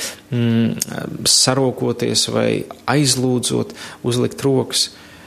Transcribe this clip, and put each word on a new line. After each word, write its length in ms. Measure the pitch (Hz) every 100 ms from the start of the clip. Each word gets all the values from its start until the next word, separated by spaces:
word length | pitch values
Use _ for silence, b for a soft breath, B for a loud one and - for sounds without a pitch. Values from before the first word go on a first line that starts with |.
| B B -
mm, 960 | 123 117 113 113 113 - - - - 110
sarokoties 1040 | - - 127 131 - 123 120 120 113 -
vai 300 | 113 113 107 - - -
aizlūdzot, 840 | 139 139 123 127 123 117 127 113 - B B
uzlikt 400 | 120 120 117 - 139
rokas. 440 | 131 117 - - B B B